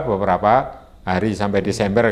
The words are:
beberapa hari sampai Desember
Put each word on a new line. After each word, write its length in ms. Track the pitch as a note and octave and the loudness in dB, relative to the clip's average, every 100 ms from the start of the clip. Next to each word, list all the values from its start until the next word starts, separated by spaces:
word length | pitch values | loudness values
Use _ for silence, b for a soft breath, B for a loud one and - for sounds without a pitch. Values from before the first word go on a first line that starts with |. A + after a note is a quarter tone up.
| C#3+ | 2
beberapa 460 | G2 G2 F2 G#2 B2+ - - - - | -2 0 2 4 2 0 -12 -20 -12
hari 320 | - F#2 A2 | -4 -2 -2
sampai 320 | G2 G2+ G2+ | -2 -2 -2
Desember 420 | G2 G2 G2+ G#2+ A#2 | -2 -2 0 2 2